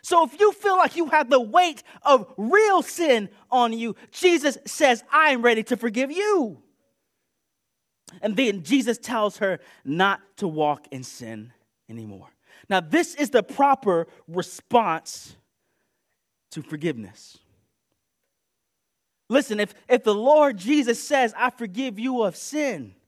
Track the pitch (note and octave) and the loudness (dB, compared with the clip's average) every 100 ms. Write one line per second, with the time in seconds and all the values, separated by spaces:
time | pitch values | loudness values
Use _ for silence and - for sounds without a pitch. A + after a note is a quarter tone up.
0 | - F4 D#4 D4+ G#4 - G4+ F#4 D#4+ D#4+ | 2 2 2 2 2 2 0 2 2 0
1 | D#4+ D4+ A#3+ C4 A3+ F4 F4+ D4+ - - | 0 0 2 2 4 2 2 -2 -18 -6
2 | - C4+ G3 - G#3+ F#4+ G#4+ F#4 - - | 4 4 2 -8 2 4 4 2 0 -4
3 | E4 A#3+ G3 _ _ B3+ A#3+ A3+ A#3 - | 0 2 0 _ _ 0 0 -2 -8 -10
4 | - - F4+ E4+ C#4+ - - - C#4+ A#3+ | -16 0 2 4 0 -4 -12 2 2 2
5 | - D4+ D#4 C4 A#3 A3+ A3 B3 A#3 G#3+ | 0 2 2 4 2 2 -2 -4 -4 -4
6 | C4+ E4 G#4 G4+ A#3 C3 _ _ _ _ | -4 -2 0 0 -2 -8 _ _ _ _
7 | _ _ _ _ _ _ _ _ _ _ | _ _ _ _ _ _ _ _ _ _
8 | - F3+ G#3 G3 C4 G3 D3+ C4+ A#3 A3 | -20 -8 -6 -2 -2 -2 0 0 0 -6
9 | - A#3+ G#3 - G3+ E3+ - _ C3 D#3+ | -4 -2 -2 -2 -4 -4 -8 _ -8 0
10 | F#3+ G3 _ - G3+ D3+ D3+ C#3+ - C3 | 0 0 _ -8 -6 -2 -2 -2 -8 -16
11 | B2+ - A#2 A2 A2+ _ _ _ _ A2+ | -16 -16 -16 -14 -18 _ _ _ _ -16
12 | A2 A2+ - _ _ _ _ F#3+ D#3+ D4+ | -16 -18 -20 _ _ _ _ -4 0 -2
13 | F4 - C#4 A#3+ G3 - C#4 C#4 G#3 E3+ | -2 -4 0 0 -2 0 2 2 0 0
14 | E3+ _ - E3+ F3 - _ A#3+ G#3+ D#3+ | -2 _ -10 -8 -8 -12 _ 0 0 -4
15 | - - - - _ _ _ _ _ _ | -8 -18 -20 -20 _ _ _ _ _ _
16 | _ _ _ _ _ - - D3+ E3 B2 | _ _ _ _ _ -18 -14 -8 -6 -6
17 | G2 - - - _ _ _ _ _ _ | -12 -18 -20 -20 _ _ _ _ _ _
18 | _ _ _ _ _ _ _ _ _ _ | _ _ _ _ _ _ _ _ _ _
19 | _ _ _ B3+ - G#3 G#3 - - B3 | _ _ _ 0 0 -4 -4 -8 0 0
20 | A3 G#3 B3 D4+ D4 G#3 F#3+ D4 A#3+ A3+ | 2 0 4 6 4 0 -2 0 0 -4
21 | - C#4 A#3+ G#3 B3 - A#3 F#3 C4 G3+ | -2 0 0 0 -4 -4 -10 -6 -8 -6
22 | B3 B3+ G#3 - - D4 D4 F#3 A2 F#2+ | -6 -2 -4 -4 -10 -4 -4 -6 -12 _